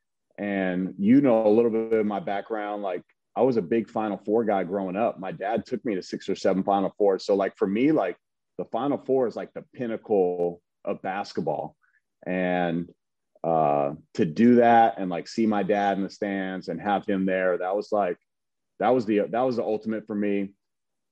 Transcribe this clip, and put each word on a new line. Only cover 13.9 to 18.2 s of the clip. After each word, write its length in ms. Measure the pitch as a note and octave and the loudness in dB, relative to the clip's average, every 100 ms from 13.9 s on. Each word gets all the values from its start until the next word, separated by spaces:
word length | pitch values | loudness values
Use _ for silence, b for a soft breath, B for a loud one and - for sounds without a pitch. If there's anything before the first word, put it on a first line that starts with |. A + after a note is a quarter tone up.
| - - | -4 -10
to 100 | - | -2
do 320 | F#2+ D#2 A#2 A#2+ | -2 4 6 8
that 380 | A#2 A#2 A2+ - | 8 6 6 2
and, 140 | F#2+ | -4
like, 160 | E2+ - | -4 -6
see 180 | - | -2
my 200 | A2 G#2 | 0 0
dad 320 | F#2 G#2 G2+ G2 | 0 0 0 0
in 80 | |
the 60 | F#2+ | -4
stands 580 | - G#2 G2 F#2+ F#2 F2 | -6 -4 -4 -4 -6 -8
and 120 | D#2+ | -6
have 240 | G2 G2 | -2 -2
him 220 | - G2 F#2+ | 0 -2 0
there, 320 | F#2+ F#2 F2 | 0 0 0
that 160 | F2+ | -2
was, 160 | G2+ G2+ | -4 -2
like, 260 | G#2 F#2+ F2 | 0 0 -2